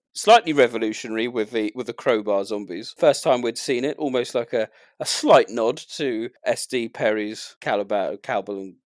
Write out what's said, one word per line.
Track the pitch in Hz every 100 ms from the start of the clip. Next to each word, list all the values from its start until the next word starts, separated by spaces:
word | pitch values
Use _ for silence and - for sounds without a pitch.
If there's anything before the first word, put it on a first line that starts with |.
| _
Slightly | - 202 226 165
revolutionary | 143 120 110 113 110 113 110 120
with | 120 104
the, | 117 107
with | 123 120
the |
crowbar | 117 139 110 104 98
zombies. | 101 104 95 90 113 -
First | 156 135
time | 165 127
we'd | 117 117
seen | - 123 139
it, | -
almost | 147 127 120
like | 123 117
a, | 120 110 _ _ _
a | -
slight | - 302 151 -
nod | 117 113 - - -
to | 143 113 120 -
S | - 110 -
D | 131 113
Perry's | - 113 107 104 110 - -
Caliban, | 147 104 101 104 87 98
Caliban, | - 110 95 98 95 - _